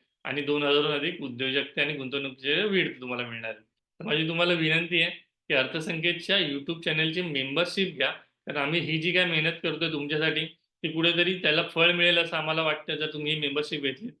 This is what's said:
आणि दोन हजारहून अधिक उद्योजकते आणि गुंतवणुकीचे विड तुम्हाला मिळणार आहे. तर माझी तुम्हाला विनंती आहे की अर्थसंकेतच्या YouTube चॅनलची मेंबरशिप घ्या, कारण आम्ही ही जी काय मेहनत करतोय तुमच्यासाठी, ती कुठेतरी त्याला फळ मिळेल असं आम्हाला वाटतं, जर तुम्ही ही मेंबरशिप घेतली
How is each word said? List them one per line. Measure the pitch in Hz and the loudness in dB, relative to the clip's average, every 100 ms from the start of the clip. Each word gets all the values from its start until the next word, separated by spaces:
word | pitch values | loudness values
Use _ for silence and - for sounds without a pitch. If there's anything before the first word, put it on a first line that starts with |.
| _ _ | _ _
आणि | - 139 | -6 -4
दोन | 143 147 | 0 2
हजारहून | 147 143 151 | 4 4 2
अधिक | 147 156 175 | 0 -2 -4
उद्योजकते | 139 120 131 135 139 - | -8 -4 -2 0 -2 -2
आणि | 147 | -2
गुंतवणुकीचे | 147 131 139 139 127 135 156 | -2 -4 -4 -6 -6 -2 0
विड | 208 190 156 127 | 2 2 0 -2
तुम्हाला | 127 123 120 | -6 -6 -6
मिळणार | 117 113 | -8 -8
आहे. | 110 _ _ _ - | -10 _ _ _ -10
तर | - | -2
माझी | 151 160 | 0 0
तुम्हाला | 165 175 | 2 2
विनंती | 170 156 160 170 170 | 4 2 2 2 2
आहे | 170 - _ _ - | 2 -2 _ _ 0
की | |
अर्थसंकेतच्या | 143 131 165 160 165 165 170 - 196 | 2 2 -2 -4 -2 0 0 0 2
YouTube | 156 139 139 165 | 2 -2 -6 -6
चॅनलची | 165 151 160 165 | -2 0 0 0
मेंबरशिप | 180 139 135 143 175 - 190 147 | -2 -2 -2 0 0 0 -2 0
घ्या, | 135 | -2
कारण | - - _ - 147 | -2 -14 _ -6 -2
आम्ही | 143 165 | 0 0
ही | 151 160 | 0 0
जी | 165 | 2
काय | 180 175 | 2 2
मेहनत | 165 156 165 | 2 0 0
करतोय | 165 156 165 | -2 -2 -2
तुमच्यासाठी, | 151 147 156 156 156 165 - | -2 -2 0 0 0 -4 -10
ती | _ _ 165 | _ _ -6
कुठेतरी | 160 170 170 175 | 0 2 2 2
त्याला | 185 160 156 | 2 2 2
फळ | 170 165 170 | 2 4 4
मिळेल | 175 175 170 | 6 4 4
असं | 165 165 | 2 -2
आम्हाला | 156 160 | -2 0
वाटतं, | 160 151 - 151 | 0 -2 -4 -4
जर | 151 | -4
तुम्ही | 151 151 | -4 -4
ही | 156 | -2
मेंबरशिप | 147 139 151 156 | -2 -2 -4 -4
घेतली | 139 131 214 - | -4 -6 -10 -6